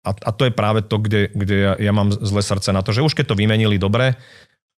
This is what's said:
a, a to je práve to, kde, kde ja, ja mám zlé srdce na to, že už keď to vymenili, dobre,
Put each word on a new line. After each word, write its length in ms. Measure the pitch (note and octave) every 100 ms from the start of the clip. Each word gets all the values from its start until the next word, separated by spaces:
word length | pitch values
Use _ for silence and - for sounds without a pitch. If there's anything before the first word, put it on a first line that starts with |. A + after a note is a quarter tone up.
a, 100 | G#2+
a 180 | G2 -
to 140 | G#2+
je 80 | C3
práve 260 | A#2 G#2 A2
to, 140 | G#2 A2
kde, 300 | G#2+ G#2 G2+
kde 260 | G2+ F#2+ G2
ja, 160 | G2 F#2+
ja 140 | G#2
mám 220 | G#2 G2+
zlé 260 | G#2 G#2 G#2
srdce 300 | G2+ G2 -
na 100 | F#2+
to, 120 | F#2
že 100 | A2
už 100 | D3+
keď 140 | -
to 100 | C#3+
vymenili, 400 | G2+ G#2+ A2 A2
dobre, 380 | G2+ G2 A2+ C3 B2+ - - - _ _